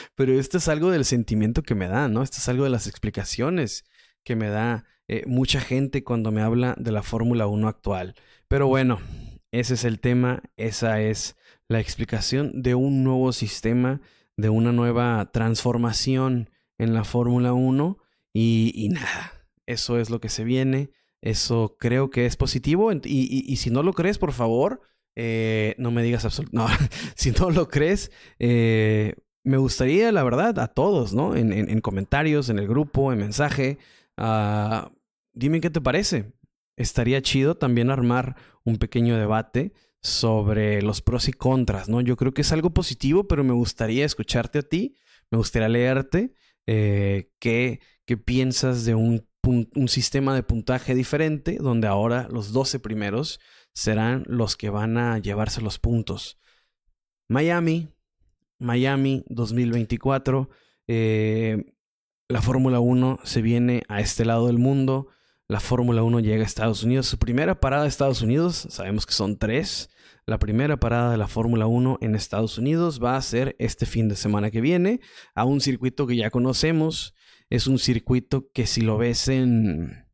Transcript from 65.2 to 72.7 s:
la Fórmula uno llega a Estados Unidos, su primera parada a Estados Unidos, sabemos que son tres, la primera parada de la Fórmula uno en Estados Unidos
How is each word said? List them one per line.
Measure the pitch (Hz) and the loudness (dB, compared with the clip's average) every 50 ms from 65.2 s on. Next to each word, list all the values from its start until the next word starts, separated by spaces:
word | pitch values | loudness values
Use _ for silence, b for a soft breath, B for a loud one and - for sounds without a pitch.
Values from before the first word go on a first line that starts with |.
| b b b b b _ | b b b b b _
la | 107 104 | -4 -4
Fórmula | - - 123 123 120 120 117 113 113 | -2 0 0 2 2 2 2 2 4
uno | 117 117 117 | 2 2 2
llega | 113 107 107 107 110 | 2 2 0 0 0
a | 107 | -2
Estados | - - 110 113 110 98 107 | -2 -2 -2 -2 -2 0 0
Unidos, | 113 123 135 127 | 0 0 0 0
su | - - 110 | -2 0 0
primera | - 123 120 131 156 180 190 - | 0 0 2 0 2 0 0 0
parada | - 135 135 147 151 | 0 0 2 2 0
a | 147 | 0
Estados | 131 - 143 139 127 110 | 0 0 0 0 2 0
Unidos, | 117 110 123 147 170 180 165 - - - | 0 0 2 2 2 0 -2 -4 -8 -12
sabemos | - - 92 95 101 107 - | -12 -10 -6 -4 -4 -4 -2
que | - - | -4 -4
son | - 107 98 107 - | -2 -2 -2 -2 -2
tres, | - 107 113 139 180 190 - - - b b b b b b b b | -2 -2 -2 -2 -2 -4 -8 -8 -10 b b b b b b b b
la | - 110 107 | -6 -2 0
primera | - 104 107 113 135 147 151 123 | 0 0 2 0 2 2 0 0
parada | - 117 117 120 120 120 | 0 0 2 2 2 2
de | 117 113 | 2 0
la | 104 - | -2 -2
Fórmula | - 117 113 117 120 113 110 110 | -2 -2 0 2 2 2 2 2
uno | 117 120 127 131 131 - | 2 2 2 2 0 -2
en | - 110 107 | -2 -2 -2
Estados | 107 - - - 101 113 110 - - | -2 -2 -4 -4 -2 -2 -2 -2 -4
Unidos | 117 139 | -2 0